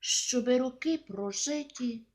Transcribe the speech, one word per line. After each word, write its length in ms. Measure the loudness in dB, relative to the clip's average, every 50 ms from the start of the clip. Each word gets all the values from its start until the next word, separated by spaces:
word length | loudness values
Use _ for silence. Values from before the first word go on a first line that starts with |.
щоби 580 | 0 0 0 0 0 2 0 0 4 4 4 4
роки 400 | 4 0 -4 -4 -2 0 0 0
прожиті 1080 | -2 -6 -6 -4 -4 -4 -2 -2 -2 -2 -2 -4 -4 -8 -8 -4 -4 -4 -4 -4 -10 _ _